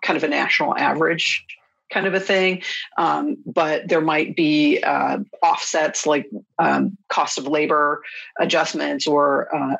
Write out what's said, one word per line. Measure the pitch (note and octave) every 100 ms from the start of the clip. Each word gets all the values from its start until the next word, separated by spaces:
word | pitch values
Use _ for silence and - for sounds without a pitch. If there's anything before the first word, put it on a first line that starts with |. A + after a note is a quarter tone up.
kind | - D#3+
of |
a | D#3
national | C#3+ - - G3+ -
average | C#3+ C#3 D#3+ E3 - - - - _ _ _
kind | G3+ F#3+
of | F#3+
a |
thing. | F#3+ F#3+ F#3 F#3 - - - -
Um, | D#3+ D3+ D3 - -
but | E3 D#3 D3+ F#3+
there | E3
might | D#3 D#3 D#3+ -
be, | D#3 D3+ D3 -
uh, | D3 C#3 C#3+ C3+ - -
offsets | E3+ D3+ - E3 D3+ - D#3
like, | D3 - - - -
um, | D#3+ C#3 C3 - _
cost | - D3 -
of | C3+
labor | D3+ D3+ D3+ D3 D3+ - - - -
adjustments | E3 E3 D#3+ D#3+ D3 C#3+ D#3
or, | D3 C#3+ C#3 - D3+
uh, | C3+ C#3